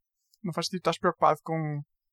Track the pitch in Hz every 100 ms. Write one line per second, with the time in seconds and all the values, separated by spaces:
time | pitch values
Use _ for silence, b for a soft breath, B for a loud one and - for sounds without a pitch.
0 | _ _ _ _ 190 160 165 180 170 165
1 | 180 - 151 156 - 160 156 147 147 _
2 | _